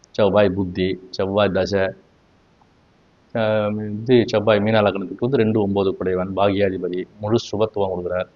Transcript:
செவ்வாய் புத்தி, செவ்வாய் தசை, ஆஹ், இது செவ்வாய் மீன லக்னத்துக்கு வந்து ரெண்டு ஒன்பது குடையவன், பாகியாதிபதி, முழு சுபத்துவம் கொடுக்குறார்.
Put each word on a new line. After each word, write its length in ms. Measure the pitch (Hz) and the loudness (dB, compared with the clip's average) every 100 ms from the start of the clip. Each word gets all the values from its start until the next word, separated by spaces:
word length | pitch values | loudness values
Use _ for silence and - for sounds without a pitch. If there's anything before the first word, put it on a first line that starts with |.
| _ | _
செவ்வாய் 360 | - 104 101 104 95 | 0 4 4 4 0
புத்தி, 320 | 92 92 92 92 - - | -4 -2 -2 -4 -10 -6
செவ்வாய் 380 | 98 101 101 92 | -2 2 2 0
தசை, 280 | 92 98 95 - _ _ _ _ _ _ _ _ _ _ _ _ _ | -2 -2 -2 -6 _ _ _ _ _ _ _ _ _ _ _ _ _
ஆஹ், 460 | 117 110 107 104 107 107 | -4 0 0 -2 -4 -6
இது 300 | 107 113 123 101 | -8 2 4 4
செவ்வாய் 300 | 107 107 104 107 | 0 2 2 2
மீன 160 | 110 | 2
லக்னத்துக்கு 420 | 101 95 92 - 123 | 2 0 -8 -6 -2
வந்து 140 | 135 | 0
ரெண்டு 160 | 110 110 | 2 2
ஒன்பது 280 | 101 98 95 92 | 0 0 -2 -2
குடையவன், 340 | 92 92 90 95 | -2 -2 -2 0
பாகியாதிபதி, 640 | 101 98 98 92 90 90 - 104 | 0 2 0 -2 -6 -6 -10 -10
முழு 200 | 107 117 - | -2 -2 -2
சுபத்துவம் 440 | 104 110 104 98 | -2 -2 0 -4
கொடுக்குறார். 360 | 90 90 90 92 | -4 -4 -4 -6